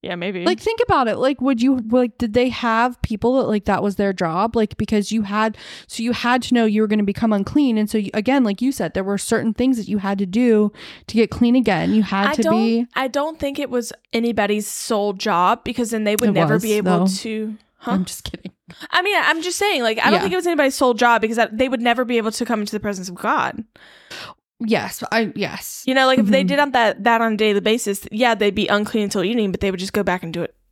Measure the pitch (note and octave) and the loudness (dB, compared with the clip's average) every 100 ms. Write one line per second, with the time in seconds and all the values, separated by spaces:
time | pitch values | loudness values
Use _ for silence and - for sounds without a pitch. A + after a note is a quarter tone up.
0 | F#3 F3+ F3 F#3 F3+ F4+ - A4+ B4 E4+ | -8 -6 -6 -2 -2 0 -2 -2 2 2
1 | A#3+ G3 C4 C#4+ B3 B3 B3+ B3+ A3 B3 | 2 0 0 0 0 2 2 0 2 2
2 | B3 - A#3 A3+ B3+ A#3 A#3+ A3+ B3 B3 | 0 -2 -2 2 0 0 -2 2 0 -2
3 | - G#3+ A3+ C4+ A#3+ G#3+ - F#3+ G3+ F#3+ | -6 -2 0 2 0 -2 0 0 -2 0
4 | G3+ F#3+ E3+ E3 A3 A3+ G#3+ - G#3+ G#3+ | -2 0 -2 0 0 0 -2 -2 -2 0
5 | G3 A3 G3+ G#3 A3 G#3+ - - - - | 0 -4 -2 -2 -2 -4 -16 -20 -16 -6
6 | A3+ A#3+ A#3+ B3+ B3 A#3+ A3 G#3 G#3+ G#3+ | -4 -2 0 0 2 2 4 2 2 2
7 | G3+ G3+ A3+ G#3 G3 D4 C#4 A3 G#3+ A3 | 0 0 0 0 0 2 2 2 0 -2
8 | G3+ - G#3 C#4 A#3 G3 B3+ C4+ F3 F#3+ | -2 -2 2 2 2 2 -2 -2 -4 -2
9 | F#3+ G3+ - A3+ A3+ G#3 B3 B3 G3 G3+ | -2 -2 0 0 0 0 0 0 0 -4
10 | F#3+ G3 G3 G3 B3 G#3+ G#3 - - - | -2 -4 -2 2 4 4 4 -2 -20 -18
11 | - A3 G#3+ - A#3+ B3+ G#3+ F3 E3+ G#3+ | -4 2 2 4 4 4 4 2 2 2
12 | G3 G3 G3+ G#3 A3 G#3+ A3+ A3+ A#3+ - | 2 0 0 2 2 2 2 0 -2 -2
13 | C4+ C#4 D4+ D#4+ C#4+ C#4 C#4 B3 A3 - | -2 -2 -4 -4 -6 -4 -4 -4 -6 -12
14 | _ A3+ A#3 A3 G3+ G#3 G#3 - - A3 | _ -2 0 0 0 0 -2 -8 -2 0
15 | G#3 F#3+ A3 F3 F3+ A#3+ - G#3+ A#3 A3+ | 0 -2 0 2 2 2 -2 -4 -2 -2
16 | G#3+ G#3 A3+ G3 D#3+ D#3+ G#3+ G#3+ F#3 F3 | 0 2 2 2 2 2 2 0 2 2
17 | F#3+ F#3+ A#3 A3 A3 G#3+ _ _ - G3 | 2 0 -6 -6 -6 -10 _ _ -4 -2
18 | F3+ - - - F#3 _ _ - D4+ E4+ | -2 -8 -12 -12 -16 _ _ -20 -4 -2
19 | F#4 F#4+ - D#4 E4+ E4+ G4+ F4 A#3 A3 | 0 0 2 0 -2 -2 0 0 0 2
20 | - F#3+ F#3+ F#4 F4 E4 C#4 - C4 A3+ | 2 2 2 0 0 2 0 2 0 4
21 | A#3+ A3+ A3 A#3 A3+ G#3+ C4 B3 A#3+ A#3 | 4 4 2 0 -2 0 0 0 0 0
22 | A#3+ A#3+ A3 A3 A#3+ A3+ G#3 G#3+ G#3 F#3+ | 0 0 -2 -4 -4 -2 -2 -6 -6 -6
23 | F#3 F3+ G#3 C#4+ - - A3 _ - - | -10 -6 -2 0 -2 -4 -14 _ -20 -20
24 | _ - - - _ _ A3+ G#3 F3+ - | _ -16 -16 -20 _ _ -2 -2 -2 -10
25 | - A3+ A3 - G3 - - - - C4 | -4 -2 -2 -4 -8 -8 -12 -8 -2 2
26 | C4 C4 G3+ C4+ C#4+ C#4+ C#4+ B3+ A3+ - | 4 4 4 4 4 2 2 2 2 2
27 | G#3 A3+ A3+ G#3+ G#3+ G3+ G3 A3+ G#3 G3+ | 2 2 2 0 2 2 0 0 -2 -6
28 | - G#3 A#3+ A3+ G#3 G3+ G#3 G3+ G#3 A3+ | -8 0 0 2 0 0 0 0 0 -2
29 | G#3 G#3 F3+ A#3+ G#3 F3+ G3 F3 F#3+ G#3+ | -2 -2 0 0 0 -2 -4 -4 -4 -2
30 | F#3+ F3+ E3 E3 E3+ _ _ | -2 -2 -6 -8 -8 _ _